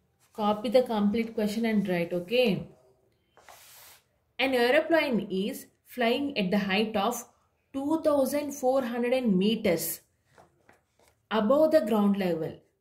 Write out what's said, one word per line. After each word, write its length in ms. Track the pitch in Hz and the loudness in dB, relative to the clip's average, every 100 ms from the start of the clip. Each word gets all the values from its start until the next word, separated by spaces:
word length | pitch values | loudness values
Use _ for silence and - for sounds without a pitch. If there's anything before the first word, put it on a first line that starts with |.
| _ _ _ | _ _ _
Copy 360 | - 208 208 247 | -2 -2 0 2
the 120 | 254 | 2
complete 520 | 247 214 208 226 226 - | 2 2 0 0 -2 -2
question 300 | 202 220 226 | -2 -2 0
and 220 | 208 180 | 0 0
write, 240 | 175 170 | -2 -2
okay? 540 | 180 175 240 233 160 - - _ _ _ _ _ _ - - - - - - _ _ _ - | -4 -2 0 2 0 -6 -18 _ _ _ _ _ _ -20 -20 -20 -20 -20 -20 _ _ _ -4
An 140 | 269 247 | 0 2
aeroplane 720 | 240 294 320 320 294 214 196 | 4 2 2 0 2 -2 -2
is 360 | 190 220 - - _ - | -4 -4 -6 -14 _ -12
flying 520 | 247 233 277 285 214 | -2 0 0 -2 -4
at 120 | 180 | 0
the 60 | 202 | 0
height 380 | 196 196 226 202 | 0 0 0 -2
of 280 | 214 240 - _ _ _ _ | -2 -4 -10 _ _ _ _
two 300 | 269 285 320 | -6 -2 0
thousand 480 | 311 285 254 285 294 | 2 2 2 -2 -6
four 320 | - 254 262 | -2 0 0
hundred 420 | 233 240 240 262 240 | -2 -4 -2 0 2
meters 760 | 180 208 233 196 160 - - _ _ _ - _ _ _ _ _ _ _ _ - | 2 2 0 0 0 -4 -10 _ _ _ -20 _ _ _ _ _ _ _ _ -6
above 400 | 220 208 285 311 | 0 2 4 4
the 100 | 311 | 4
ground 360 | 220 214 202 196 | 2 2 2 2
level. 420 | 180 160 156 - _ _ | 0 -2 -6 -10 _ _